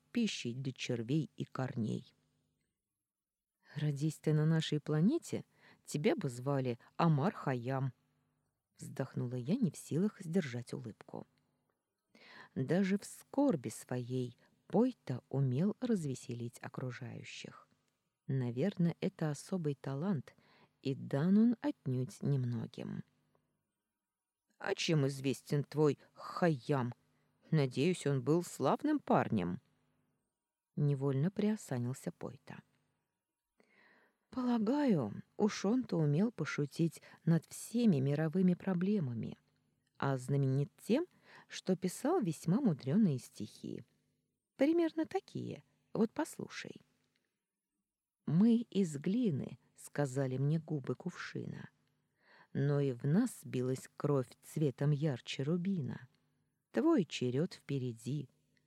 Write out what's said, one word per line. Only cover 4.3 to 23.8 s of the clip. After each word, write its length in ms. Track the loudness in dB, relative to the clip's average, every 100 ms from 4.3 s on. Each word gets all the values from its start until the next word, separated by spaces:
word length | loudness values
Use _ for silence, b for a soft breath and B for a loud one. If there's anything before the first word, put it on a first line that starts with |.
на 140 | 2 4
нашей 340 | 2 2 -2
планете, 640 | 0 2 2 2 -2 -8 -8 b b b
тебя 320 | -8 -2 0 0
бы 120 | -2
звали 500 | -4 -2 0 -2 -4 b 0
Амар 380 | 4 4 2
Хайям», 580 | -2 -4 -4 -2 -2 -4 -6 _ _ _ _ _ _ _ -18
вздохнула 560 | -10 -6 -6 -4 -6
я, 220 | -4 -2 0
не 140 | 0
в 60 | -2
силах 440 | -4 0 0 -2
сдержать 520 | -4 -2 -2 -6 -8
улыбку. 540 | -10 -10 -14 -14 -14 -14 _ _ _ _ _ _ _ _ -20 B B B
Даже 420 | -6 0 0 2 -2
в 60 |
скорби 640 | -4 -18 -8 0 2 0 -4
своей 680 | -10 -8 -6 -4 -4 -6 -10 b _ -2
Пойта 560 | 2 2 -2 -8 -8 -4
умел 480 | -2 0 2 0 -2
развеселить 800 | -2 -2 -2 -6 -8 -8 -8 -10
окружающих. 1080 | -12 -8 -8 -8 -12 -14 -14 -16 -16 -18 -20 _ _ _ _ _ -6
Наверное, 680 | -4 -2 -2 -2 0 0 0
это 300 | -4 -2 -4
особый 440 | -4 -6 -4 -4
талант, 600 | -4 -6 -4 -2 -2 -4 -16 b b b _
и 120 | -4
дан 440 | -4 -2 0 4 6
он 180 | 6 4
отнюдь 600 | -2 -4 -2 -2 -2 -4
немногим. 800 | -2 0 0 -4 -6 -8 -8 -8 -12 _ _ _ _ _ _ _